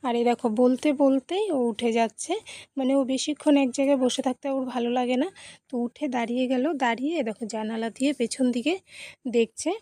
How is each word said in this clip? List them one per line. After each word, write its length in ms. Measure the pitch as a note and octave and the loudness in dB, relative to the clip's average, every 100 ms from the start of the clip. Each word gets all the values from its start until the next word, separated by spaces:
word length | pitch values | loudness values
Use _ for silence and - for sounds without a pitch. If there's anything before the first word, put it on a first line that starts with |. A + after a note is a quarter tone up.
আর 100 | C4 A#3 | 0 2
এই 100 | A#3+ | 2
দেখো 220 | A#3 B3 | 2 0
বলতে 380 | G#3+ B3 B3+ D4+ | 4 4 4 0
বলতেই 520 | C#4 C#4 C4+ - F4+ G#4+ | 4 4 4 0 -4 0
ও 60 | C#4+ A#3+ | 0 0
উঠে 220 | G#3 A#3 | 0 0
যাচ্ছে, 420 | A3+ A3+ - - G4+ - - - - | 2 0 -2 -6 -6 -6 -20 -12 -4
মানে 160 | C4 C#4 | 2 2
ও 60 | |
বেশিক্ষণ 500 | B3+ C4 - D4 D#4 C#4+ | 2 -2 -2 -2 4 4
এক 120 | C4+ | 4
জায়গায় 280 | A#3+ C4+ C#4 | 2 2 4
বসে 220 | B3+ - | 2 0
থাকতে 260 | C4 B3 C#4 | -2 -4 -4
ওর 140 | C4+ B3+ | -4 -4
ভালো 240 | A#3+ A#3+ | -4 -2
লাগে 260 | B3 B3 B3+ | 0 0 0
না। 100 | E4+ - - - | -2 -6 -20 -20
তো 100 | _ B3 | _ -4
উঠে 280 | A#3+ - C#4+ | -4 -4 -4
দাঁড়িয়ে 380 | B3 A#3 A#3+ B3+ | -4 -2 -2 0
গেল, 180 | B3+ C#4 | 0 0
দাঁড়িয়ে 440 | D4 B3+ A#3 C#4 E4+ | 0 0 0 -2 -2
দেখো 200 | A#3 G#3 G#3+ | -4 -6 -8
জানালা 440 | A3 G#3+ A3+ A3+ | -6 -6 -4 -6
দিয়ে 220 | - C4+ | 0 -2
পেছন 320 | C#4+ A#3 - B3+ | 0 -4 0 0
দিকে 220 | B3 A#3 F#4+ _ - - - B3+ | 0 -2 -2 _ -20 -20 -12 -2
দেখছে। 420 | A#3 A3+ - D4+ G#4+ | 0 0 -2 -4 -4